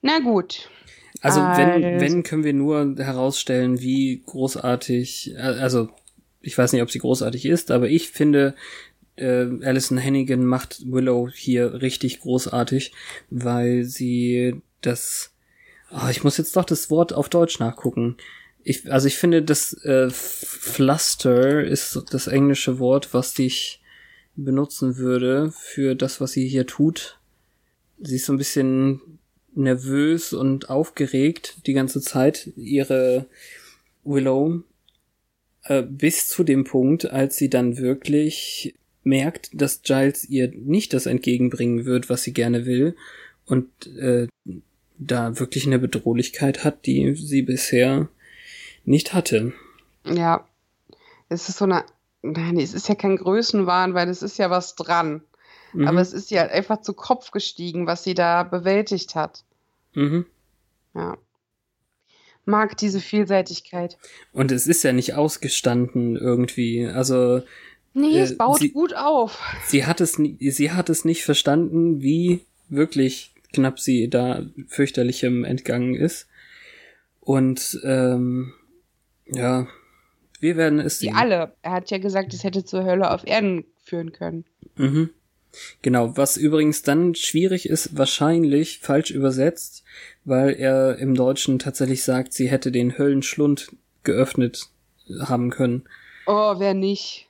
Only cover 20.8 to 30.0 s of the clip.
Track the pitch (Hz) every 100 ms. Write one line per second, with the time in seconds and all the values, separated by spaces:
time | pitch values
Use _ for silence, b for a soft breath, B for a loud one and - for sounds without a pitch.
20.8 | 135 151 - - 131 123 131 147 147 139
21.8 | - - - 131 - 135 143 139 - 127
22.8 | 127 135 - 127 123 - 131 - - -
23.8 | b b b b b - 139 131 143 -
24.8 | 131 127 127 127 127 131 156 156 - -
25.8 | 135 131 170 - 131 - 131 131 127 -
26.8 | 151 165 - - _ _ _ _ _ _
27.8 | _ _ - 127 - 139 143 - 131 131
28.8 | 135 135 - - _ _ _ 185 135 127
29.8 | 131 135